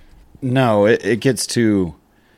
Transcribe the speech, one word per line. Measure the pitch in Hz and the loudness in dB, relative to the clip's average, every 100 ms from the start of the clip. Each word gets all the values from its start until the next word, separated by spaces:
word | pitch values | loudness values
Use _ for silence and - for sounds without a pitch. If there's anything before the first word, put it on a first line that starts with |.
| - - _ - | -20 -20 _ -12
No, | 131 131 127 107 101 | -4 0 2 2 2
it, | 117 | 2
it | 92 113 | 0 -2
gets | 135 110 - | -2 -2 -4
too | - 110 101 87 76 _ _ _ | -2 0 0 -2 -8 _ _ _